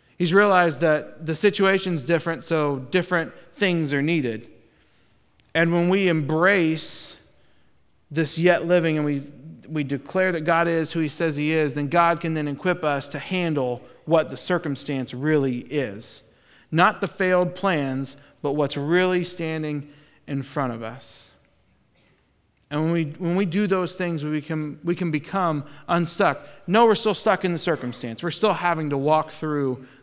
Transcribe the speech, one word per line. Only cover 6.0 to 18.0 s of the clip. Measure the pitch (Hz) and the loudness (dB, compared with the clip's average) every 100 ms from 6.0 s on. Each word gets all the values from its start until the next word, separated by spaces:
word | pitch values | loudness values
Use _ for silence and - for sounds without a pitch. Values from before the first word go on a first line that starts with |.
| 185 | 2
embrace | 160 143 156 180 202 160 156 - - - - _ _ _ _ _ _ _ _ - | 2 0 2 4 4 2 0 -6 -10 -12 -16 _ _ _ _ _ _ _ _ -8
this | 147 151 - | -4 -2 2
yet | 175 175 165 | 4 4 4
living | 180 165 156 | 2 2 0
and | 147 | 0
we, | 143 - - 156 160 - | -2 -6 -16 -20 -18 -8
we | 156 | -4
declare | 135 139 - 185 185 | -4 -4 -4 0 0
that | 170 | 0
God | 160 165 170 | 0 2 2
is | 165 156 | 0 -2
who | 170 | -2
he | 156 | -4
says | - 165 147 | -2 -2 -2
he | 151 | 0
is, | 160 151 | 2 0
then | 135 143 | -2 0
God | 170 170 170 | 2 2 2
can | 170 | -2
then | 160 147 | -2 -4
equip | 143 185 180 | -2 -2 0
us | 180 139 - | 0 -2 -4
to | 147 | -10
handle | - 185 170 147 127 123 - - - | -6 -2 0 0 -2 -4 -10 -12 2
what | 160 151 | 2 2
the | 120 | -4
circumstance | - 175 156 139 - 135 123 | -2 -2 -2 -6 -4 -6 -6
really | 123 147 156 135 120 | -4 0 2 2 -2
is. | - 147 120 101 110 - - _ _ _ - | -4 -4 -4 -6 -14 -18 -20 _ _ _ -4
Not | 156 190 - | 4 4 4
the | 190 | -4
failed | - 185 180 180 180 | -2 2 2 2 0
plans, | 196 165 135 131 | 0 0 0 -4